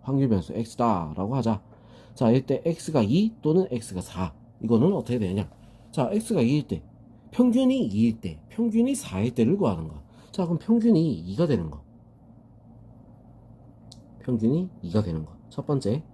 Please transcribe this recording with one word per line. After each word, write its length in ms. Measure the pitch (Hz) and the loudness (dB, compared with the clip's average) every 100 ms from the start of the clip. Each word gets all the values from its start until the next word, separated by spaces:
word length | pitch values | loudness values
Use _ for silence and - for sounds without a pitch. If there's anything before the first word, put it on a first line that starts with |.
확률 280 | - 135 135 | -4 0 2
변수 240 | 101 - | 2 0
X다라고 800 | 107 113 - 120 92 78 78 101 | -6 -8 -2 0 0 -4 -6 -4
하자. 280 | 135 117 101 - - - - - | 0 0 -2 -6 -20 -20 -20 -20
자, 160 | - 117 | 0 2
이때 320 | 131 135 135 | 2 2 -2
X가 380 | 165 165 - 151 | 0 -4 -2 0
이 320 | 104 160 220 - | 2 2 2 -2
또는 240 | 151 180 190 | 2 2 2
X가 300 | 123 - 90 | -4 -6 -10
사. 340 | - 90 90 - - - | -8 -6 -8 -8 -20 -10
이거는 300 | 110 113 165 | 0 4 4
어떻게 260 | 175 117 123 | 2 -2 -2
되느냐? 320 | 92 98 - - - - - | 0 -2 -4 -10 -20 -20 -10
자, 180 | - 120 | -2 0
X가 280 | 208 220 185 | 0 -2 0
이일 260 | 117 147 - | 2 2 -2
때, 140 | 82 - - - - - | -8 -8 -20 -20 -20 -14
평균이 540 | - 247 233 254 262 131 | 0 2 4 2 2 0
이일 340 | 101 117 113 | 2 2 0
때, 200 | 87 76 - | -8 -12 -14
평균이 440 | - 233 226 254 | -4 -2 2 0
사일 400 | 277 - 185 214 | -2 -4 -2 -2
때를 220 | - 123 202 | 2 2 2
구하는 320 | 143 85 80 | 0 -2 -6
거야. 140 | 73 - - - | -12 -18 -20 -14
자, 140 | - | -6
그럼 140 | 175 170 | -2 -2
평균이 540 | - 233 233 175 160 | 2 2 4 4 4
이가 340 | 87 87 101 160 | -2 -6 -2 2
되는 240 | 107 80 | 2 -2
거. 120 | - - - - - - - - - - - - - - - - - - - - - - - - - | -10 -18 -20 -20 -20 -20 -20 -20 -20 -20 -20 -20 -20 -20 -20 -20 -20 -20 -20 -20 -20 -20 -20 -20 -14
평균이 500 | - 120 110 160 185 - | -4 0 2 0 -2 -8
이가 200 | 87 104 | -4 -2
되는 240 | 98 80 78 | 0 -4 -8
거. 100 | - - | -16 -14
첫 180 | - - | -12 -2
번째, 380 | 139 101 135 - | -2 0 -2 -4